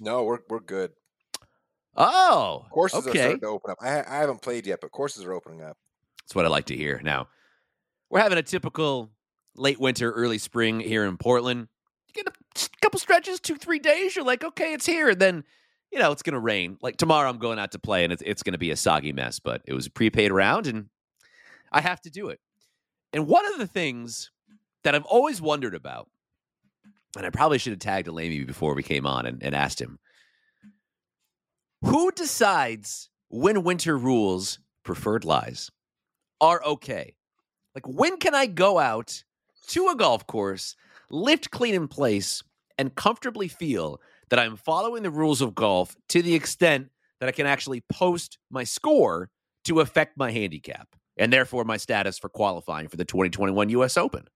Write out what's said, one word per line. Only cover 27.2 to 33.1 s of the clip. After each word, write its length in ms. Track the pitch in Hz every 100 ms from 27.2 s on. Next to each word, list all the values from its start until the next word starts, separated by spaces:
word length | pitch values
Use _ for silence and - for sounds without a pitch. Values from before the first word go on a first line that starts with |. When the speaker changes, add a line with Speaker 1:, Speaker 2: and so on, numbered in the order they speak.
Speaker 2:
I 60 | 92
probably 280 | - 156 135
should 140 | 107
have 60 | 95
tagged 280 | 104 95 82
Alamy 380 | 82 82 76 65
before 280 | 67 78
we 80 | 69
came 240 | - 71 69
on 180 | 65 60
and, 160 | 62
and 120 | 69
asked 260 | 71 69 -
him, 180 | 62 - _ _ _ _ _ _ 208 _ _ _ _ _ _ _ _ _ _ -
who 280 | 196 285 359
decides 1000 | 359 311 - 208 170 123 110 104 - -